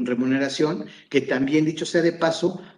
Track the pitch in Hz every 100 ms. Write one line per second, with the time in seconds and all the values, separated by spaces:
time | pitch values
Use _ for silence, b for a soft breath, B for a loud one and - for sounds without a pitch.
0 | 120 120 131 135 139 - 151 185 B B
1 | - 139 131 131 135 156 156 156 165 175
2 | 165 165 165 - 175 - B